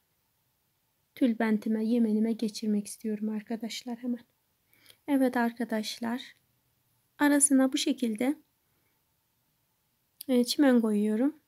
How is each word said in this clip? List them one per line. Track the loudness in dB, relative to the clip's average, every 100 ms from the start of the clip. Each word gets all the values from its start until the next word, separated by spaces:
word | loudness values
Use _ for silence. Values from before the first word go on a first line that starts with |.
| _ _ _ _ _ _ _ _ _ _ _
tülbentime, | -2 0 0 0 -2 -2 -2
yemenime | 0 0 2 2 0
geçirmek | -2 -4 -4 -2 -2 -4
istiyorum | -10 -8 -6 -6
arkadaşlar | -8 -8 -10 -8 -10 -12 -10
hemen. | -8 -8 -10 _ _ _ _ _ _ -14 -2
Evet | 2 2 2
arkadaşlar, | -2 -2 -4 -4 -6 -6 -6 -6 -8 -20 _ _ _ _ _ _ _ 0
arasına | 2 4 4 4 4
bu | 2
şekilde, | -2 -2 -2 -2 -2 -4 _ _ _ _ _ _ _ _ _ _ _ _ _ _ _ _ _ -14 0
e, | 0
çimen | 2 4 6 6
koyuyorum. | 4 2 0 2 0 -2